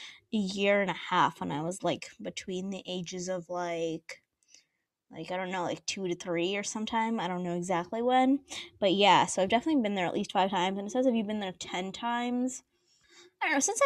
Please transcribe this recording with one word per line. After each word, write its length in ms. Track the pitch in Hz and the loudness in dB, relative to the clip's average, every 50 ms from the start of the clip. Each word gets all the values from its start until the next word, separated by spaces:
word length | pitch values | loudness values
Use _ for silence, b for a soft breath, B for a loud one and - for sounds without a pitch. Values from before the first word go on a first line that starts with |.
| B B B B B _ - | B B B B B _ -2
a 40 | |
year 440 | 214 202 185 196 202 202 202 202 202 | -2 -2 -2 -2 0 2 4 4 4
and 100 | 202 185 | 2 0
a 40 | 165 - - - | -2 -4 -4 0
half 300 | 180 175 151 139 165 - | 2 4 4 4 2 -2
when 100 | 185 175 | -4 -4
I 120 | 156 143 156 | -4 -2 -2
was, 200 | 170 185 - - | -4 -4 -2 -2
like, 260 | 175 143 175 - - - - 202 | -2 -2 -2 -4 -10 -16 -12 -12
between 480 | 180 - - - - 185 185 185 196 | -10 -10 -10 -8 -6 -6 -6 -6 -6
the 120 | 196 185 - | -8 -8 -8
ages 420 | - 180 185 175 - 185 185 175 180 | -8 -8 -8 -6 -8 -8 -8 -6 -4
of, 200 | 185 180 170 - | -6 -6 -6 -6
like, 720 | 180 175 175 170 170 165 165 165 160 165 - - - - _ _ _ _ b b b b b b b b b _ _ _ _ _ | -6 -6 -4 -4 -4 -4 -2 -4 -4 -6 -8 -12 -18 -18 _ _ _ _ b b b b b b b b b _ _ _ _ _
like, 200 | - 151 165 160 | -16 -14 -10 -8
I 60 | 180 | -6
don't 140 | 185 190 180 | -6 -4 -4
know, 120 | 185 185 175 | -4 -4 -4
like, 220 | 151 - - - | -4 -4 -6 -6
two 200 | - - 202 190 180 | -8 -6 -6 -4 -4
to 60 | 175 | -4
three 420 | 175 - 185 170 170 170 185 202 | -4 -4 -4 -2 0 0 0 -2
or 60 | 202 202 | -4 -4
sometime. 560 | - - 220 214 220 233 226 226 226 226 220 | -6 -6 -6 -6 -4 -2 -2 -2 0 -2 -2
I 100 | 165 180 | -2 -4
don't 140 | 180 180 180 | -4 -4 -4
know 140 | 175 175 | -2 -2
exactly 460 | 175 175 185 185 165 175 - - 226 240 | -2 -2 -2 -2 -2 -2 -2 -4 -2 0
when. 380 | 247 254 254 262 262 277 285 B B B B B B B _ | 2 4 4 6 4 4 2 B B B B B B B _
But 140 | 214 196 165 | 2 4 4
yeah, 340 | 196 202 196 180 147 139 | 6 8 8 8 8 8
so 160 | - - - 190 | 4 2 0 2
I've 60 | 190 | 2
definitely 340 | 226 233 - 320 311 277 220 | 2 2 2 2 2 2 2
been 120 | 208 202 | 2 0
there 120 | 196 180 | 0 0
at 80 | 165 - | 0 0
least 180 | - 202 - - | -2 -4 0 2
five 180 | 202 185 196 | 2 2 2
times. 280 | 202 185 175 190 196 202 | 2 2 0 0 0 -2
And 80 | 196 | -4
it 40 | 208 | -2
says, 160 | - 254 254 | 0 2 4
"Have 80 | 269 233 | 4 4
you 100 | 226 208 | 2 0
been 160 | 202 214 214 | 0 -2 -4
there 120 | 202 185 180 | -4 -6 -6
ten 400 | - - - - 180 185 190 185 | -8 -10 -8 -6 -6 -6 -6 -6
times?" 680 | - 240 233 240 240 240 247 247 247 247 254 254 - - _ _ _ _ b b b b b b b b b b _ | -6 -4 -2 -2 -2 -2 -2 0 0 0 -2 -4 -6 -12 _ _ _ _ b b b b b b b b b b _
I 60 | 415 | -2
don't 80 | 330 302 | 0 2
know, 60 | 285 | 2
since 200 | 262 370 427 - 554 | 2 0 2 4 4